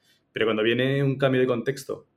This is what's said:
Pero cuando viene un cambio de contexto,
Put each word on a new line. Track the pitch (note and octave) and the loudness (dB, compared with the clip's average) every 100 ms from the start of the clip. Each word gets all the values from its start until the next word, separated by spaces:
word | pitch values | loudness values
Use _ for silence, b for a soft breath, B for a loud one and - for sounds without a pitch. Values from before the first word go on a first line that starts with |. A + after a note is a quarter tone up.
| b b _ | b b _
Pero | - A2 | -2 0
cuando | G#2+ | 2
viene | A2 A#2+ C3 C#3 | 2 2 0 0
un | C#3 C3+ | 0 2
cambio | C#3 C3 | 2 2
de | B2+ | 2
contexto, | A#2+ A#2 C#3 - - - | 0 -2 -6 -8 -12 -12